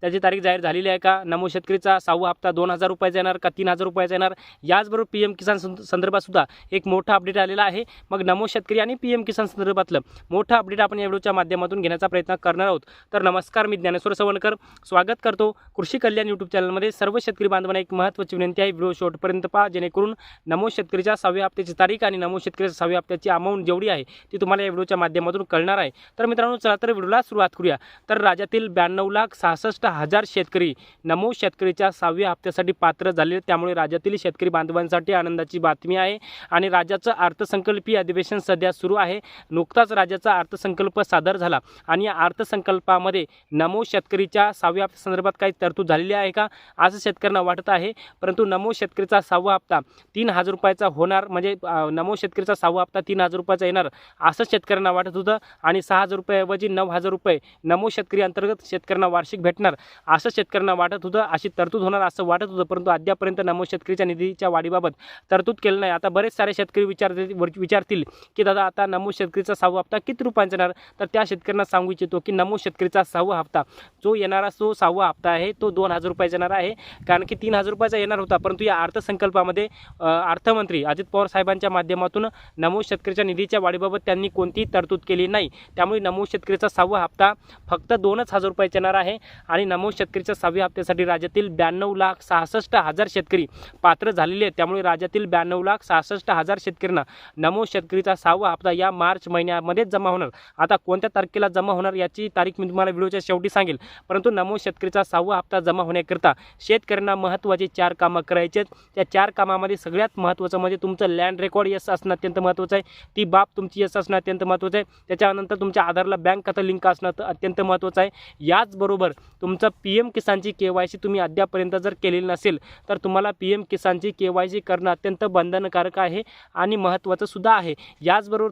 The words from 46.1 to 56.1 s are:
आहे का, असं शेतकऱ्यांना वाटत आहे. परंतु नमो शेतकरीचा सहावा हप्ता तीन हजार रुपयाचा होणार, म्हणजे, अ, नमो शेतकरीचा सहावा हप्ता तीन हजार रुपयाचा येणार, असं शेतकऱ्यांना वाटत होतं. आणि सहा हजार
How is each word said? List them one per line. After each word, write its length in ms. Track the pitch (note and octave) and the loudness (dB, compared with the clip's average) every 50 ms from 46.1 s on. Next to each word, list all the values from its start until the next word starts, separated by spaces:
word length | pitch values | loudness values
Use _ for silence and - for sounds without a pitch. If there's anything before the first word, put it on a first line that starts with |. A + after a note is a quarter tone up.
| G3+ | -2
आहे 180 | G3+ G3 F#3+ | 0 0 -2
का, 160 | - G#3+ G#3+ G#3 - - - - - - | 0 -2 -2 -2 -4 -14 -20 -12 0 4
असं 200 | E3 F#3 G3 G#3 | 4 4 4 2
शेतकऱ्यांना 420 | - G#3+ F3+ - - G3+ G3+ F#3+ | -4 -4 -4 0 -2 0 2 2
वाटत 280 | F3+ F3+ F3 F3 F#3 - | 2 0 0 -2 0 0
आहे. 240 | G3 F3 E3+ D3+ C#3+ - - - - - | 0 2 0 -2 -8 -10 -18 -20 -14 -6
परंतु 240 | - F#3 F#3 G3+ A3 | -4 -2 0 2 2
नमो 280 | G3 F#3 F#3 G3+ A3+ A3+ | 2 2 0 0 -2 -4
शेतकरीचा 480 | - G#3+ F#3 - - G3 F3+ G#3+ G3+ | -4 -6 -6 -4 -6 -2 2 2 2
सहावा 340 | - - F#3 F3 F3+ G3+ G3 | 2 2 0 0 2 2 0
हप्ता 260 | F#3+ _ - F3 D3+ C3+ _ _ _ _ _ - | 0 _ 0 0 0 0 _ _ _ _ _ -4
तीन 160 | G#3 A#3 A3+ | -2 -2 0
हजार 200 | F3+ F3+ F3+ F#3+ | 2 0 0 0
रुपयाचा 360 | F#3+ F3+ - G3 F#3+ - G#3 | -2 0 2 0 2 2 0
होणार, 420 | F#3 D3 D3 E3+ F#3 G3 F#3+ G3 G3+ | -2 2 2 0 2 2 0 0 0
म्हणजे, 260 | F#3 F3+ F3+ G3 G3+ F#3 - | -4 -2 -2 -2 -4 -4 -4
अ, 280 | F3 E3+ D#3+ D#3 D3+ | -4 -2 -2 0 -2
नमो 240 | D#3 E3 E3 F#3 G#3+ | -2 -2 -2 -2 -4
शेतकरीचा 400 | - - F#3 - - F#3+ G3 G#3+ | -4 -6 -6 -4 -4 -2 -2 -2
सहावा 260 | - - E3+ F3 F#3 | 0 0 0 2 0
हप्ता 200 | F3+ - - G3 | -2 -2 -4 -6
तीन 200 | F3+ - G3 F#3+ | -4 -4 0 0
हजार 160 | F3+ F3 E3+ | 0 0 0
रुपयाचा 300 | F3+ F3 - F#3+ F3 F#3 | -4 -2 -2 -2 0 0
येणार, 220 | F3+ F3+ F#3+ E3+ C3+ - - - - _ - | 0 0 0 -2 -2 -4 -14 -20 -20 _ 0
असं 240 | D3+ E3 D#3 - A#3 - | 0 0 2 0 -2 0
शेतकऱ्यांना 400 | - G#3 - - G3+ F#3+ G3 F#3 | 0 -2 0 0 -2 0 2 0
वाटत 260 | F3+ F3+ F3+ F#3+ E3 | 0 0 -2 -4 -4
होतं. 200 | F#3+ F#3 G#3 G#3+ G#3+ _ - - _ - | -4 -2 0 -2 -2 _ -12 -12 _ 0
आणि 200 | D#3+ E3+ F#3+ - | 0 2 2 0
सहा 200 | - G3 F#3 G3 | 2 2 2 2
हजार 140 | F3+ | 0